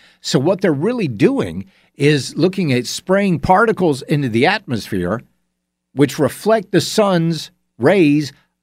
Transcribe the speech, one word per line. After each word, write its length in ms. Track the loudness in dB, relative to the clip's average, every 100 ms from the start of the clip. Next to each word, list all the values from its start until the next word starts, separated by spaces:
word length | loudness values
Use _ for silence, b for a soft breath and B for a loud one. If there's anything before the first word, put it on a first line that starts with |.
| b b
So 180 | -2 0
what 200 | 0 0
they're 120 | 0
really 340 | 0 -2 -2 -4
doing 600 | 2 2 2 -4 -8 -12 b b
is 420 | -2 0 0 -2 -2
looking 360 | -2 0 -2
at 160 | -2 -4
spraying 500 | -6 -2 0 2 0
particles 640 | 2 2 2 0 0 -2
into 260 | -2 -2 0
the 160 | 2
atmosphere, 760 | 2 0 -4 -8 -6 -4 -4 -6 -8 _ _ _ _ _ _
which 260 | 0 0 2
reflect 540 | -2 -2 0 0 2
the 80 | 0
sun's 720 | 0 0 2 2 0 -4 -8 _ _ -2
rays 540 | 2 4 4 2 -2 b b b